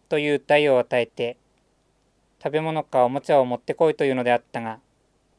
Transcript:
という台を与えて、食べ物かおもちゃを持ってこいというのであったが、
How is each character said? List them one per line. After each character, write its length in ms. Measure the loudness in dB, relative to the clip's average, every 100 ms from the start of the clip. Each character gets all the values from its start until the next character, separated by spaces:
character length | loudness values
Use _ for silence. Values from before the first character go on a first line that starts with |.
| _
と 100 | -4
い 160 | -2
う 80 | -2
台 240 | 2 2 4
を 100 | 2
与 220 | 2 -2
え 60 | -4
て、 320 | -6 -8 -8 _ _ _ _ _ _ _ _ _ _
食 120 | -6
べ 60 | -4
物 240 | -4 -6
か 200 | -2 0
お 40 | 0
も 120 | 0
ち 120 | 0
ゃ 80 | 2
を 60 | 2
持 100 | -2
っ 40 |
て 120 | -8
こ 160 | 0 0
い 60 |
と 100 | 2
い 60 | -2
う 40 |
の 100 | 0
で 80 | 0
あ 40 | 0
っ 60 |
た 180 | -2 -10
が、 200 | -10 -12 _ _ _ _ _